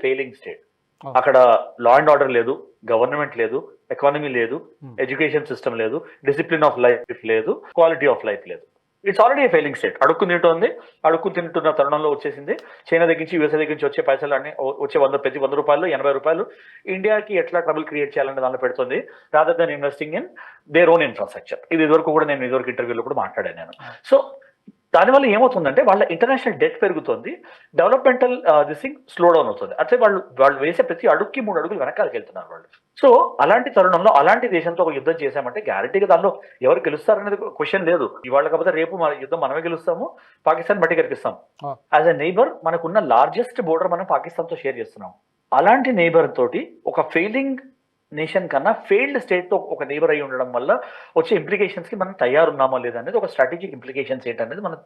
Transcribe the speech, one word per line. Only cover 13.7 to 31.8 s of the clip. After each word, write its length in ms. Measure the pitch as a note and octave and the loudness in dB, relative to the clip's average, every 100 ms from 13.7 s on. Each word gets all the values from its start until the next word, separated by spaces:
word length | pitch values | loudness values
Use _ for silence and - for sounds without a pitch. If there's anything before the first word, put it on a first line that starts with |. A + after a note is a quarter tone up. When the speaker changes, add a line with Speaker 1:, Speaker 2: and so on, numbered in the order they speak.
| D3+ C#3+ | -2 -4
Speaker 1:
వచ్చే 120 | - D#3+ | -2 0
పైసలు 260 | C3+ C#3+ C3+ | -2 -2 -4
అన్ని, 140 | C#3+ - | -4 -8
ఓ-, 160 | C3 - C#3+ | -8 -6 -4
వచ్చే 120 | D#3 | 0
వంద, 100 | C3+ C#3 | 2 0
ప్రతి 160 | C3+ B2+ | -4 -4
వంద 100 | C3+ C#3+ | -2 -2
రూపాయలు 260 | D3 D3 F3+ C3+ | 0 0 0 -2
ఎనభై 160 | C#3 C3+ | -2 -2
రూపాయలు 280 | D3+ E3 A3+ - - - - F#3+ | -2 -2 -4 -12 -20 -18 -10 -4
ఇండియాకి 400 | G3+ G#3+ G#3 F#3+ | -2 -2 -2 -4
ఎట్లా 180 | E3 F3 | -2 -2
ట్రబుల్ 260 | E3 D#3 D3+ | -2 -4 -6
క్రియేట్ 260 | D3 C#3+ D3+ | -6 -4 -2
చేయాలనే 240 | C3+ C3+ | -4 -2
దానిలో 160 | C3 C3 | -4 -2
పెడుతుంది, 400 | B2+ B2 B2 C#3+ - - _ D3+ | -4 -4 -4 -4 -8 -16 _ 0
rather 200 | D3+ E3 | 2 0
than 120 | E3 D3 | -2 -2
investing 340 | C#3+ C#3 D3+ F3+ | -6 -6 -8 -8
in 60 | D#4+ - - - _ D3+ | -10 -14 -20 -20 _ 4
their 140 | F3 | 4
own 100 | E3+ C#3+ | 4 2
infrastructure. 520 | G#2+ G#2 - - - - | -4 -10 -10 -14 -14 -4
ఇది 120 | E3 | 0
ఇదివరకు 280 | D#3 D#3+ D#3+ D#3 | 4 2 2 0
కూడా 80 | D3+ | 0
నేను 200 | C#3 B2+ | -2 -2
ఇదివరకు 200 | B2+ B2 | -4 -4
ఇంటర్వ్యూలో 340 | A#2 A#2+ A#2 A#2 | -6 -6 -6 -4
కూడా 80 | C3+ | -4
మాట్లాడాను 420 | F#2+ - F#2+ E2+ | -4 -6 -8 -10
నేను. 120 | E2 - | -16 -18
Speaker 2:
Ah. 140 | - - - | -20 -20 0
Speaker 1:
So 120 | C4+ - - _ _ - _ _ E3 | 0 0 -10 _ _ -20 _ _ 2
దానివల్ల 300 | G3+ C4+ C4+ | 4 4 4
ఏమవుతుందంటే, 560 | G3+ B3+ G3 D3 C3 B3 | 4 2 2 0 2 4
వాళ్ళ 140 | G3 | 4
ఇంటర్నేషనల్ 520 | G3+ E3 G3 C4 B3 D3+ | 2 0 0 0 -2 0
డెట్ 200 | D#3 D#3+ | -2 0
పెరుగుతుంది, 500 | G3 D#3+ C3+ A2+ A#2+ F4 - - _ - | -2 -2 -4 -6 -8 -14 -18 -20 _ 0
డెవలప్‌మెంటల్, 600 | F3+ B3+ C4 B3 B3+ B3+ - | 2 4 4 2 2 2 4
ఆ, 100 | D3+ C#3+ | 4 2
this 100 | D3+ | -2
thing 100 | C4 D4 _ - | -10 -12 _ 2
slow 140 | E3+ | 4
down 120 | E3 B2 | 4 2
అవుతుంది. 220 | G2+ F#2+ - | -4 -8 -4
అంటే 160 | - B3 | 0 4
వాళ్ళు, 200 | A3 G3 - B2+ | 4 2 -4 2
వాళ్ళు 200 | C3+ C#3 | 4 4
వేసే 240 | D3 E3+ | 0 0
ప్రతి 240 | - - A3+ | -2 0 2
అడుగుకి 340 | D#3 G#3 C4+ | 2 0 -6
మూడు 180 | G#3+ F3 | -4 -4
అడుగులు 200 | D#3 | -4
వెనకాలకి 380 | G3+ | -4